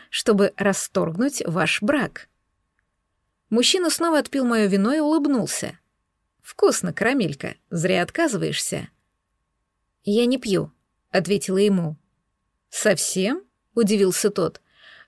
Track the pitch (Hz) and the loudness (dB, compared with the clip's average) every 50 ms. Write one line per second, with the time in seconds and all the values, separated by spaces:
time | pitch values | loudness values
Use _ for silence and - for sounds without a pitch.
0 | - - - - - 233 208 196 202 - - - 202 202 190 - - - - 190 | -10 -10 -8 -2 0 2 4 4 2 2 0 0 0 0 0 -2 -4 -4 -2 -2
1 | 175 170 160 180 240 285 - - - 175 160 185 - 165 - - 208 226 302 277 | -2 -2 -2 -2 -2 -2 -2 -4 -4 -4 -2 -2 0 -2 -2 -2 0 0 0 0
2 | 190 - - - - - _ _ _ _ _ _ _ _ _ _ _ _ _ _ | -2 -4 -6 -12 -20 -20 _ _ _ _ _ _ _ _ _ _ _ _ _ _
3 | _ _ _ _ _ _ _ _ _ _ 214 240 247 - - 381 349 311 - - | _ _ _ _ _ _ _ _ _ _ 0 0 2 2 2 2 2 0 0 0
4 | 339 339 311 294 240 - - 277 254 240 233 220 208 190 196 196 196 233 294 320 | 0 2 2 2 0 0 -2 -2 0 2 2 2 2 2 2 2 2 2 2 2
5 | 294 294 311 320 285 285 277 226 - - - - - - - - _ _ _ _ | 2 2 2 2 2 2 0 0 0 -2 -4 -6 -6 -8 -10 -14 _ _ _ _
6 | _ _ _ _ _ _ _ _ - - - - 415 349 226 - - 175 - - | _ _ _ _ _ _ _ _ -20 -20 -2 2 2 2 2 2 -2 -6 -4 -2
7 | 196 233 285 269 190 151 143 - - - - - _ _ 180 165 160 190 185 175 | -2 0 0 0 0 -2 -4 -6 -10 -12 -12 -14 _ _ -4 -2 0 0 0 0
8 | 175 - - 330 339 294 214 170 160 151 151 - - - - 71 58 - _ _ | -2 -2 -2 -2 0 0 0 -2 -4 -4 -4 -4 -6 -6 -6 -8 -8 -12 _ _
9 | _ _ _ _ _ _ _ _ _ _ _ _ _ _ _ _ _ _ _ _ | _ _ _ _ _ _ _ _ _ _ _ _ _ _ _ _ _ _ _ _
10 | _ 208 202 233 240 240 262 262 - 220 190 165 156 - - _ _ _ _ _ | _ 0 2 2 2 2 0 0 0 0 0 0 -2 -4 -10 _ _ _ _ _
11 | _ _ - 190 156 170 208 202 - - 190 196 208 208 196 180 165 151 156 - | _ _ -2 -2 0 0 0 -2 -2 -2 0 2 2 4 2 2 0 -2 -6 -10
12 | _ _ _ _ _ _ _ _ _ _ _ _ _ _ - - - 214 185 - | _ _ _ _ _ _ _ _ _ _ _ _ _ _ -8 0 2 2 2 2
13 | - - - 190 185 220 294 370 - _ _ _ _ _ _ 233 226 185 220 196 | -2 -4 -2 -2 -2 -2 -2 -4 -8 _ _ _ _ _ _ 0 2 2 4 4
14 | 196 185 175 - - 202 202 - 165 - - - _ _ _ _ - - - - | 4 2 2 2 0 -2 0 0 -2 -2 -4 -8 _ _ _ _ -20 -20 -20 -20
15 | - | -20